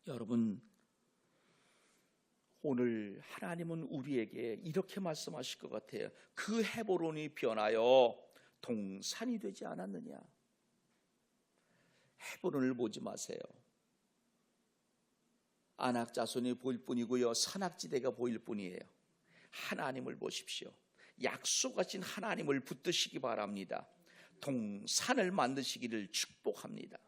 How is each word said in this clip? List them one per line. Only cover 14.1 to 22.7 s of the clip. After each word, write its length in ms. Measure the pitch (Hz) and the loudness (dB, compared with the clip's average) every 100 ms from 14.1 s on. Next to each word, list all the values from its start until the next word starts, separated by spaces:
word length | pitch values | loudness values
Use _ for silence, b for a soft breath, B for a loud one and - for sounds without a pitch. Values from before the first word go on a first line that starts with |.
| _ _ _ _ _ _ _ _ _ _ _ _ _ _ _ _ - | _ _ _ _ _ _ _ _ _ _ _ _ _ _ _ _ -2
아낙 360 | 131 120 117 | 0 2 0
자손이 400 | - 113 127 123 120 | 0 0 0 0 0
보일 180 | 131 120 - | -2 -2 0
뿐이고요, 480 | 123 117 123 120 | 0 2 4 4
산악지대가 760 | 117 - 196 180 - - 131 123 | 4 0 0 -2 -4 -2 0 0
보일 260 | 120 123 110 | 0 -2 -2
뿐이에요. 400 | - 107 92 90 - _ _ _ B B B | -4 -4 -4 -8 -12 _ _ _ B B B
하나님을 680 | - - 214 143 131 127 - | -10 -6 -2 -2 -4 -6 -4
보십시오. 540 | - - - - - - _ B B - | -4 -4 -6 -8 -10 -16 _ B B -4
약속하신 800 | 123 - - - 262 - - 190 | -4 -2 0 2 2 0 -2 -2
하나님을 560 | 180 - 214 180 151 139 | -6 -4 -2 0 2 2
붙드시기 580 | - | 0